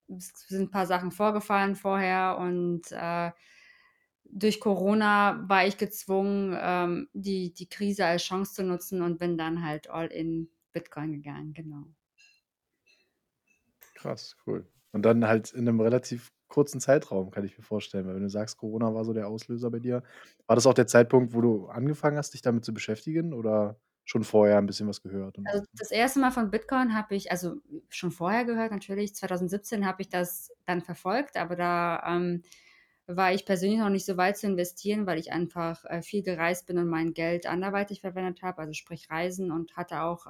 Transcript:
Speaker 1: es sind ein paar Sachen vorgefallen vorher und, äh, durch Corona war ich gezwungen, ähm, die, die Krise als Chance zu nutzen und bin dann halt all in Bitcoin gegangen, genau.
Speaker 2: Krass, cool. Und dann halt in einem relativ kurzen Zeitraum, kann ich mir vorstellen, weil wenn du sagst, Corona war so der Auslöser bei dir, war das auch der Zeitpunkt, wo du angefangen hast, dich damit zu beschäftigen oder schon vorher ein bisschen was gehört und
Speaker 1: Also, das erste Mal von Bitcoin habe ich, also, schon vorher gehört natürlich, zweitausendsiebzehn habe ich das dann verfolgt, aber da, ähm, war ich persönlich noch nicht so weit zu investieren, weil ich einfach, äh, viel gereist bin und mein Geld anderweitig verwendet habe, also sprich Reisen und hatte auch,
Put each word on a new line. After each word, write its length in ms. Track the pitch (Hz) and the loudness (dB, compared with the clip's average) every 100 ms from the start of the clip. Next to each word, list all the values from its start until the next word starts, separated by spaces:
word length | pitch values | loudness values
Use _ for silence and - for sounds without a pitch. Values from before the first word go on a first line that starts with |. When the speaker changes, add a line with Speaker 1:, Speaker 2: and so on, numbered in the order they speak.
| - | -18
Speaker 1:
es 400 | 185 180 - - | -16 -16 -20 -8
sind 220 | 190 190 | -4 -2
ein 20 | |
paar 160 | 196 185 | 0 0
Sachen 240 | 180 180 | 0 -2
vorgefallen 640 | 175 214 208 208 202 196 | 0 0 0 0 2 2
vorher 640 | 196 196 196 185 185 185 - | 0 0 0 2 2 0 0
und, 540 | 180 180 175 175 - | -2 0 0 -2 -6
äh, 400 | - 170 170 170 - _ - - _ _ _ _ _ | -8 -4 -2 -4 -6 _ -20 -20 _ _ _ _ _
durch 380 | - 196 214 214 | -16 0 0 2
Corona 800 | 214 190 196 214 208 208 202 151 190 | 0 2 4 4 6 6 4 2 2
war 180 | 190 190 | 4 4
ich 120 | 196 | 2
gezwungen, 760 | 208 - - 196 196 202 196 175 | -6 -6 -2 0 2 0 0 -2
ähm, 520 | 175 180 175 175 - | 0 0 0 -2 -4
die, 400 | 202 196 190 180 | -8 -4 -2 -4
die 160 | - 180 | -8 -14
Krise 380 | - 202 196 170 | -4 -2 0 2
als 160 | 175 | 2
Chance 320 | - 185 196 | 0 -4 -4
zu 80 | - | -4
nutzen 400 | 185 180 - 190 | -2 -2 -4 -2
und 160 | 175 170 | -2 0
bin 180 | 175 165 | -2 -2
dann 300 | 160 170 160 | -2 -4 -4
halt 240 | 151 - | -6 -8
all 160 | 165 165 | -8 -6
in 420 | - 160 165 165 _ _ | -4 -4 -4 -6 _ _
Bitcoin 380 | 165 170 151 156 | -12 -10 -8 -8
gegangen, 440 | 147 147 143 151 | -8 -10 -12 -12
genau. 320 | 151 156 143 147 _ _ _ _ _ _ _ _ _ _ _ _ _ _ _ _ _ _ _ - - | -12 -14 -14 -18 _ _ _ _ _ _ _ _ _ _ _ _ _ _ _ _ _ _ _ -20 -14
Speaker 2:
Krass, 400 | - 120 - - - | -10 -10 -12 -14 -8
cool. 240 | 95 - _ _ | -8 -8 _ _
Und 100 | 104 | 4
dann 240 | 110 117 110 | 6 6 6
halt 260 | 113 - | 4 2
in 140 | 127 120 | -2 2
einem 140 | 113 | 4
relativ 500 | 113 123 - 120 - _ _ | 4 4 0 -10 -12 _ _
kurzen 320 | 147 143 131 | 2 2 0
Zeitraum, 540 | - 131 - 98 95 | 4 4 4 -4 -4
kann 120 | 104 | -6
ich 140 | 98 - | -6 -8
mir 60 | |
vorstellen, 420 | - 107 - 98 92 | -6 -6 -4 -6 -6
weil 80 | |
wenn 80 | 95 | -4
du 80 | 101 | -4
sagst, 280 | 104 107 - | -4 -6 -8
Corona 360 | 110 110 113 | -6 -2 -2
war 100 | 110 | -2
so 80 | 113 | -2
der 140 | 110 101 | -2 -4
Auslöser 460 | 110 - 117 120 | -8 -8 -6 -4
bei 80 | 117 | -4
dir, 240 | 120 123 - - - _ - | -2 -2 -4 -20 -20 _ 4
war 80 | |
das 140 | 117 131 | 6 8
auch 60 | |
der 120 | 127 117 | 6 8
Zeitpunkt, 480 | 120 117 127 120 | 8 8 6 4
wo 60 | 117 | 2
du 260 | 117 107 90 | 4 2 -2
angefangen 500 | 123 139 151 151 147 | -4 -2 0 0 0
hast, 160 | - | -6
dich 100 | 127 | -4
damit 220 | 127 117 | 0 0
zu 80 | 117 | -2
beschäftigen 640 | 107 - 107 160 160 165 | -8 -6 -6 -2 -2 -2
oder 460 | 120 110 107 104 110 _ _ | -2 0 2 2 -4 _ _
schon 180 | - 113 | -4 -2
vorher 340 | 107 107 104 104 | 4 6 8 8
ein 100 | 101 | 4
bisschen 200 | 101 104 | -2 -4
was 160 | 98 | -6
gehört 340 | 92 98 98 - | -8 -8 -8 -8
und 120 | 143 | -4
Speaker 1:
Also, 160 | 202 202 | -4 -4
das 180 | - 208 | -12 -4
erste 300 | 214 254 277 | 0 2 2
Mal 100 | 254 | 2
von 220 | 254 214 | 2 -2
Bitcoin 420 | 220 - 262 247 | -2 -2 0 0
habe 220 | 220 208 196 | 0 -2 -6
ich, 160 | - | -4
also, 240 | 175 175 151 - 156 _ | -4 -4 -8 -12 -18 _
schon 240 | - 175 | -6 -6
vorher 320 | - 170 233 | -2 0 0
gehört 260 | 240 226 226 | 0 -2 -2
natürlich, 460 | 196 - 196 208 - | -6 -6 -4 -4 -6
zweitausendsiebzehn 680 | 190 180 180 202 - 220 | -4 -2 -2 -4 -4 -2
habe 180 | 196 185 | -2 -2
ich 80 | 190 | -4
das 420 | 185 175 - - - | -2 -4 -6 -14 -14
dann 160 | - 175 | -4 -4
verfolgt, 560 | 170 170 185 233 285 - | -4 -8 -4 -2 -2 -6
aber 200 | 170 175 | -4 -2
da, 480 | 175 175 170 170 - | 0 2 0 -2 -2
ähm, 360 | 175 180 175 - - _ _ _ _ - | 0 0 -2 -6 -20 _ _ _ _ -8
war 280 | 180 185 | 0 2
ich 100 | 190 | 2
persönlich 360 | - 190 196 220 | 0 0 2 2
noch 100 | 202 | 2
nicht 160 | 196 196 | 0 0
so 100 | 180 | 2
weit 220 | 185 202 | 2 2
zu 80 | 202 | -2
investieren, 600 | 180 175 - 202 208 190 | 0 -2 -4 -4 -2 0
weil 120 | 160 | -2
ich 140 | - | -2
einfach, 520 | 165 170 175 165 165 - | -4 -4 -2 -4 -6 -8
äh, 160 | 170 | -8
viel 200 | - 202 | -4 -4
gereist 460 | 185 165 170 175 - | -4 -2 0 -2 -2
bin 100 | 175 | 0
und 100 | 175 | 0
mein 260 | 160 165 | 0 -2
Geld 320 | 165 165 175 - | 0 -2 -2 -2
anderweitig 540 | 175 190 202 202 196 | -2 -2 -2 -4 -6
verwendet 420 | 190 185 185 175 | -8 -6 -6 -6
habe, 180 | 185 180 | -8 -8
also 140 | 156 | -10
sprich 360 | 151 - 170 - | -10 -12 -16 -8
Reisen 400 | 160 180 185 185 | -4 -4 -4 -4
und 260 | 160 165 - | -4 -6 -8
hatte 260 | 180 156 | -8 -4
auch, 240 | 165 170 | -4 -4